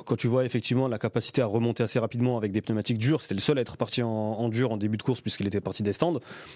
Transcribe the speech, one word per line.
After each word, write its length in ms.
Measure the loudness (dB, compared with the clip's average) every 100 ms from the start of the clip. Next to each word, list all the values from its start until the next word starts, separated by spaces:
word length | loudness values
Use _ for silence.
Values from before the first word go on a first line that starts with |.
| -4
quand 100 | 0
tu 120 | 2
vois 160 | 2
effectivement 440 | 2 0 0 0 2
la 100 | 0
capacité 440 | -2 -2 0 0
à 40 | 2
remonter 360 | 2 2 2
assez 160 | 0 2
rapidement 380 | 0 2 0 2
avec 140 | 0
des 100 | -2
pneumatiques 360 | 0 0 0 0
dures, 240 | 2 2
c'était 120 | 0
le 60 | 0
seul 180 | 2 2
à 20 |
être 160 | 0 -2
parti 260 | -2 0
en, 60 | 0
en 400 | 0 -2 0 0
dur 240 | 2 2
en 40 | 2
début 200 | 0 0
de 60 |
course 180 | 0 -2
puisqu'il 260 | -2 -4 -2
était 140 | -2
parti 220 | -2 -2
des 100 | -2
stands. 260 | 0 -2 -4 -8 -16 -16